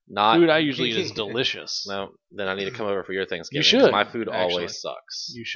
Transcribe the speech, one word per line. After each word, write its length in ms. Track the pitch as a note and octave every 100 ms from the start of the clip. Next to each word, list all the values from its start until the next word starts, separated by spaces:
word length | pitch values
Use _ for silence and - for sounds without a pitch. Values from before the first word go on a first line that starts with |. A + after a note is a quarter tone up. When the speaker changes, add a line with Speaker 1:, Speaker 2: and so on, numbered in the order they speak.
| -
Speaker 1:
Not 260 | G2 G#2+ A2+
Speaker 2:
Food 120 | E3
I 80 | D#3
usually 320 | D3+ B2+ B2
eat 60 | A2
Speaker 3:
<laughs> 100 | -
Speaker 2:
is 60 |
delicious. 720 | G#2+ G#2 A2+ C3 F#2 D2+ - G2+
Speaker 1:
No, 200 | G2 G2 - _
then 160 | - G2
I 60 | F#2+
need 80 |
to 80 | G2
come 140 | A#2 G#2+
over 160 | G2
for 80 | F2
your 140 | F#2+ F#2+
Thanksgiving, 320 | F2+ E2 -
Speaker 2:
You 200 | - B3
Speaker 1:
'cause 60 | A3
Speaker 2:
should, 60 |
Speaker 1:
my 100 | G#2
food 260 | G#2 A#2+ G#2+
Speaker 2:
actually. 240 | - F2+
Speaker 1:
always 260 | F2 F2 -
sucks, 500 | D#2 B1+ - - -
Speaker 2:
You 100 | A#2+
Speaker 1:
like, 40 | A2+